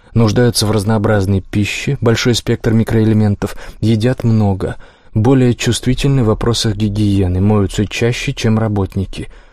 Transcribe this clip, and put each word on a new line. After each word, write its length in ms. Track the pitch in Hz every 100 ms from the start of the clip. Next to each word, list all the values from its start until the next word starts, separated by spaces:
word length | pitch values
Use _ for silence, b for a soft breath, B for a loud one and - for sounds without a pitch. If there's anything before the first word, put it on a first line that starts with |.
| b
Нуждаются 520 | - 110 104 120 - 104
в 60 |
разнообразной 680 | 107 98 110 110 107 95 98
пище, 560 | - 104 104 - - 139
большой 320 | 117 113 123
спектр 400 | 113 - 113 117
микроэлементов, 800 | 113 107 113 110 110 104 101 101 - B B
едят 440 | 110 113 123 127
много, 520 | 117 110 101 95 - - B B B
более 400 | 110 113 135 123
чувствительны 680 | 117 123 110 123 127 135 135
в 40 | 110
вопросах 500 | 104 117 113 113 104
гигиены, 640 | 107 101 104 98 92 90
моются 460 | 101 107 95 - 104
чаще, 480 | - 117 123 -
чем 240 | - 113 110
работники, 720 | 110 104 95 98 92 - - b b